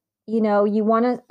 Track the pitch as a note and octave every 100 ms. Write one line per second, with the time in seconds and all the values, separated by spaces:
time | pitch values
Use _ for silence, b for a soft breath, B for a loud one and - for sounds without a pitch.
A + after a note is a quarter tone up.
0 | _ _ - A3 G#3+ G#3 G#3 G#3 G#3+ A3+
1 | B3 A#3+ -